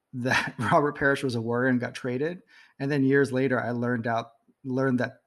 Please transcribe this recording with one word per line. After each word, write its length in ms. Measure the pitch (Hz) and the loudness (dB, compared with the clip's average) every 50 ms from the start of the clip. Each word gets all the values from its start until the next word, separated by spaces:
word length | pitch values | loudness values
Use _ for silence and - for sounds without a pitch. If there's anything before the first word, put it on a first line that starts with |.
| _ _ - | _ _ -10
that 400 | 127 120 127 120 - - - - | -6 -2 0 0 0 -2 -4 -6
<laughs> 160 | - 117 104 | -4 0 2
Robert 240 | 175 165 143 147 143 | 4 4 2 2 0
Parrish 260 | - 147 139 139 135 | 0 2 2 2 2
was 140 | - 135 120 | 0 -2 -2
a 40 | 117 | -2
Warrior 300 | 110 117 117 120 123 131 | -2 -2 0 0 2 2
and 100 | 127 123 | 2 0
got 140 | 123 120 123 | 0 -4 -8
traded. 480 | - - 127 123 127 147 165 180 185 - _ - - - _ _ - | -8 -6 -4 -4 -2 -4 -4 -6 -8 -14 _ -20 -20 -20 _ _ -8
And 100 | 139 139 | -4 -2
then 140 | 151 143 135 | 0 2 4
years 260 | 131 139 143 139 120 | 4 6 4 4 4
later, 280 | 120 127 131 139 131 120 | 2 0 0 2 0 0
I 100 | 117 113 | -2 -2
learned 380 | 120 120 120 120 123 117 113 117 | -2 -2 -2 -2 -2 -2 -2 -2
out, 240 | 117 113 117 - _ _ _ _ _ _ - | -2 -2 -4 -6 _ _ _ _ _ _ -8
learned 340 | 135 127 131 135 135 123 123 | -6 -2 0 0 2 2 0
that 200 | 120 120 123 _ _ | 0 -4 -6 _ _